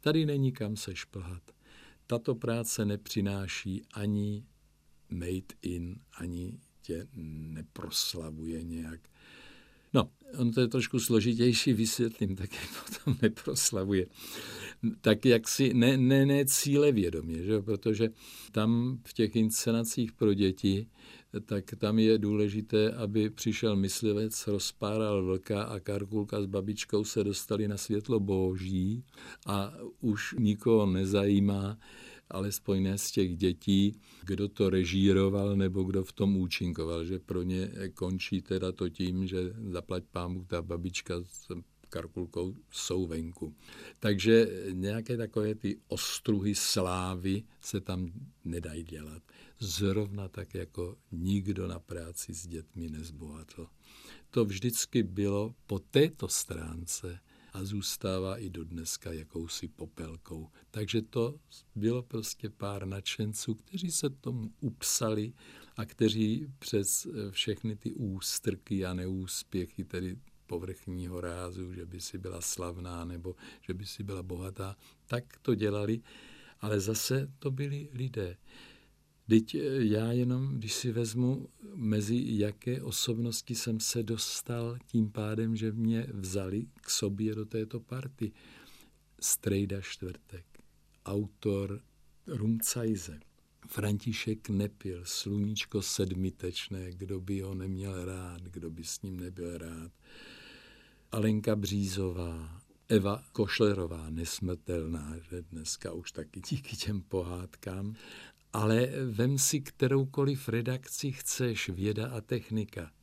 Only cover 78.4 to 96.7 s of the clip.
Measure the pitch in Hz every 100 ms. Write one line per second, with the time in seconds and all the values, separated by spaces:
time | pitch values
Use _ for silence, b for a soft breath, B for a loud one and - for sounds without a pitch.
78.4 | B B B B B B _ _ - 110
79.4 | 110 - 147 135 113 104 113 120 123 127
80.4 | 135 135 107 - 127 113 113 113 123 139
81.4 | - - 208 202 110 107 104 120 117 110
82.4 | 104 104 - 127 135 - - 113 117 113
83.4 | - 117 - 110 - 120 110 113 - -
84.4 | - 120 117 120 - 120 107 110 107 107
85.4 | 113 110 110 107 113 113 123 107 92 98
86.4 | 95 101 - - - - 101 98 107 107
87.4 | 107 113 110 123 113 127 135 - 110 B
88.4 | B B B B B _ _ - - -
89.4 | - 98 101 98 95 - 92 90 _ 92
90.4 | - - - _ _ _ - 101 107 -
91.4 | 107 98 98 101 - _ - _ - 139
92.4 | 107 113 - - 113 104 87 76 - _
93.4 | _ _ - - 104 104 - 107 - 110
94.4 | - 98 101 104 98 90 90 - - 104
95.4 | 101 107 - 104 95 - 95 92 95 -
96.4 | 90 - -